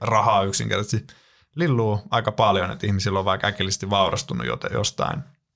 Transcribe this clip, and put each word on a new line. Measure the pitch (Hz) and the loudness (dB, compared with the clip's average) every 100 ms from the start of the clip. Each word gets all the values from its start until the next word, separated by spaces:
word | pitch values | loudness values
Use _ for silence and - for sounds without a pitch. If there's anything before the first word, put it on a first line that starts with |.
rahaa | 110 107 104 104 | 0 2 4 4
yksinkertaisesti | 98 98 107 98 107 110 - - _ _ _ 147 | 2 -2 -2 -2 -2 -4 -4 -14 _ _ _ -2
lilluu | 170 123 110 101 - | 0 2 2 0 0
aika | 117 110 | -2 0
paljon, | 104 110 98 92 | 2 4 4 0
että | - 104 | -2 -2
ihmisillä | 101 98 98 | 0 0 0
on | 98 | 0
vaikka | 95 104 | 0 0
äkillisesti | 101 95 - 98 | -2 -2 -4 0
vaurastunut | 98 95 - - - 60 | 2 2 0 -4 -6 -4
jote-, | 57 - | -4 -4
jostain. | - - - - - - _ _ | -2 -4 -2 -2 -4 -8 _ _